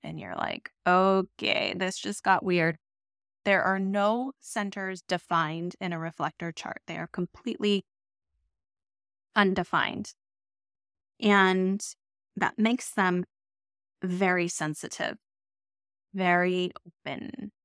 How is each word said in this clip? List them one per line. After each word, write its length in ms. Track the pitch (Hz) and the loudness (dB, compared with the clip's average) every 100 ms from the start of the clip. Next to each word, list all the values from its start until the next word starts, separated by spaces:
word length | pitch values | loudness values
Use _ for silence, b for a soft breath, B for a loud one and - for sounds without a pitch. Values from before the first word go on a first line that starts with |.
And 180 | 160 160 | -10 -10
you're 160 | - 85 | -8 -4
like, 360 | - - - _ - | -4 -4 -12 _ 2
"Okay, 880 | 180 190 190 190 - 208 - - 180 | 4 6 4 0 -4 0 0 0 -2
this 240 | 190 - | -4 -4
just 240 | 202 202 | -8 -4
got 200 | - 185 | 2 2
weird." 340 | 185 175 165 156 _ _ _ _ _ _ - | 4 2 2 -2 _ _ _ _ _ _ 2
There 160 | 190 | 4
are 160 | - 190 | 4 0
no 540 | 190 202 208 233 262 - | 0 2 2 2 -4 -10
centers 640 | - 226 202 196 190 185 | -10 -6 -6 -6 -8 -10
defined 720 | - 180 - 170 156 165 175 - | -4 -4 0 0 0 -2 -8 -6
in 140 | 185 | -6
a 60 | 165 | -4
reflector 520 | 165 - 151 - 170 | -6 -4 -6 -4 -10
chart. 300 | 156 - - - | -8 -10 -12 -10
They 100 | 165 | -10
are 100 | 165 | -8
completely 760 | - 175 - - - 208 202 - _ _ _ _ _ _ _ _ _ _ _ _ _ _ 220 | -6 -6 -6 -8 -2 0 0 -2 _ _ _ _ _ _ _ _ _ _ _ _ _ _ 2
undefined. 760 | 196 190 175 170 - - 208 - _ _ _ _ _ _ _ _ _ _ | 2 2 0 0 0 -2 -12 -14 _ _ _ _ _ _ _ _ _ _
And 680 | 214 202 190 185 185 196 - - _ _ _ - | 4 6 6 4 2 0 -6 -14 _ _ _ -4
that 220 | 190 - | -4 2
makes 340 | 220 247 - | 2 2 -2
them 340 | - 185 180 180 _ _ _ _ _ _ _ | 0 2 0 -4 _ _ _ _ _ _ _
very 460 | 185 180 190 180 170 | -4 0 2 2 0
sensitive, 680 | - 151 151 - - - - _ _ _ _ _ _ _ _ _ | -2 -6 -6 -10 -6 -6 -6 _ _ _ _ _ _ _ _ _
very 580 | 196 180 175 180 180 180 - 175 _ - | -2 2 4 2 0 -4 -6 -20 _ -10
open. 460 | 135 - - 208 _ | -10 -10 -12 -14 _